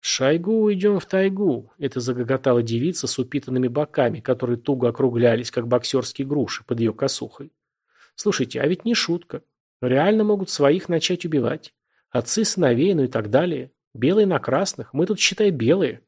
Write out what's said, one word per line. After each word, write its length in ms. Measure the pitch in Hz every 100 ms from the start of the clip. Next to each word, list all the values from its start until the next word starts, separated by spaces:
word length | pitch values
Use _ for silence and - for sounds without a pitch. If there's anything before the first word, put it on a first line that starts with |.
| -
«Шойгу, 640 | - 131 165 180 220 214
идём 280 | 196 208 196
в 80 | -
тайгу», 640 | 190 196 190 196 117 110 _
это 200 | 139 131
загоготала 600 | 120 123 120 131 131 120
девица 460 | 117 117 151 175 139
с 100 | -
упитанными 500 | 123 143 - 127 127
боками, 520 | 127 147 - 131 135
которые 360 | - 120 120
туго 340 | 120 - 131 123
округлялись, 600 | 113 135 117 120 113 117
как 180 | - 117
боксёрские 600 | 123 - 135 120 - 135
груши 360 | 143 120 -
под 160 | - 117
её 140 | 113
косухой. 580 | 107 139 - 113 - 143 _ _ _ _ _ _
«Слушайте, 480 | - 208 - 131 -
а 60 | 147
ведь 180 | 180
не 80 | 226
шутка. 480 | 233 - 170 - - _ _ _ _
Реально 420 | 127 131 175 220
могут 280 | 214 202 185
своих 380 | - 143 175 -
начать 360 | 165 - 180
убивать. 480 | 165 151 117 151 - _ _ _ _
Отцы 340 | 123 120 -
сыновей, 480 | 220 - 147 120 180
ну 120 | 170
и 20 | 127
так 240 | 123 104
далее. 400 | 127 175 139 127 _ _
Белые 320 | - 127 202 202
на 100 | 160
красных. 560 | - 135 196 - 120
Мы 140 | 135 180
тут, 120 | 208
считай, 300 | - - 208
белые». 520 | 147 113 185 143 -